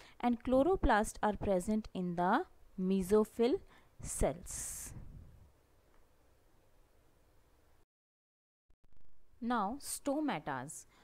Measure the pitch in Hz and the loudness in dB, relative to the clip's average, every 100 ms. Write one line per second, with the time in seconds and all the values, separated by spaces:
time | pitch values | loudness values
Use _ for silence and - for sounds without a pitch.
0 | - - 240 233 - 254 302 381 285 214 | -20 -2 0 0 2 4 4 4 4 4
1 | 214 - 214 196 208 185 180 214 - - | 2 0 0 0 0 2 2 -2 -2 -4
2 | 180 170 180 247 370 - - - 185 190 | -2 0 2 2 0 -10 -14 -4 0 0
3 | 180 214 214 - 233 392 - - - - | 4 4 4 2 2 2 -4 -20 -20 -14
4 | - - 175 - - - - - - - | -10 0 0 0 -8 -10 -10 -10 -12 -12
5 | - - - - - _ _ _ _ - | -14 -16 -18 -20 -20 _ _ _ _ -20
6 | - _ _ _ _ _ _ - _ _ | -20 _ _ _ _ _ _ -20 _ _
7 | _ _ _ _ _ _ _ - _ _ | _ _ _ _ _ _ _ -20 _ _
8 | _ _ _ _ _ _ _ - - - | _ _ _ _ _ _ _ -20 -12 -8
9 | - - - - 233 240 196 277 - - | -8 -8 -14 -8 -2 0 0 -4 -8 -4
10 | - 277 294 170 156 131 143 - - _ | -2 0 0 -2 -4 -6 -6 -12 -16 _